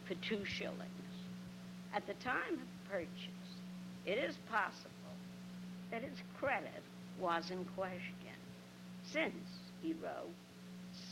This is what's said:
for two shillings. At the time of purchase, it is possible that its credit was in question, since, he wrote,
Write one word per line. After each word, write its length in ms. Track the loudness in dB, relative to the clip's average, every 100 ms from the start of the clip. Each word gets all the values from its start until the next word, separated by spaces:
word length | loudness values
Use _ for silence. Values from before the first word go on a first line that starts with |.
| -2
for 80 |
two 300 | 0 4 4
shillings. 380 | 4 2 0 0 -2 -4 -6 -6 -4 -6 -6 -8 -8 -8 -2
At 120 | 0 0
the 80 |
time 400 | 0 4 4 4
of 360 | 2 0 -8 0
purchase, 600 | 2 2 -2 -6 -6 -8 -6 -6 -6 -6 -2
it 140 | 2 4
is 180 | 4 2 2
possible 680 | 4 4 0 -8 -10 -8 -8 -8 -8 -8 -6 -6 -6 -2
that 120 | 0
its 180 | 0 -4 -6 2
credit 420 | 6 6 4 -4 -8 -10 -8 2
was 300 | 6 8 6
in 140 | 2 2 2
question, 640 | 2 2 -2 -4 -8 -8 -8 -10 -12 -12 -10 -8 0
since, 340 | 4 4 2 -4 -8 -8 -2
he 100 | 2
wrote, 420 | 2 0 0 -2 -6 -10 -12 -10 -8 -8 -8 -4